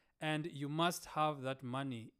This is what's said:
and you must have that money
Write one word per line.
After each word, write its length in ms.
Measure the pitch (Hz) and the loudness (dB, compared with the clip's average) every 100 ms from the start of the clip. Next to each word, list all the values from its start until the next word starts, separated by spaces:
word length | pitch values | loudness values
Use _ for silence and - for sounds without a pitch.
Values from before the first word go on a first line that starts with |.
| _ - | _ -4
and 280 | 156 151 160 | 0 0 0
you 160 | 143 143 | -4 -2
must 380 | 156 170 170 - | 2 2 2 -2
have 340 | 156 151 143 | 2 2 2
that 220 | 131 135 | -2 -4
money 480 | 123 131 139 120 110 | -2 -2 -2 -4 -8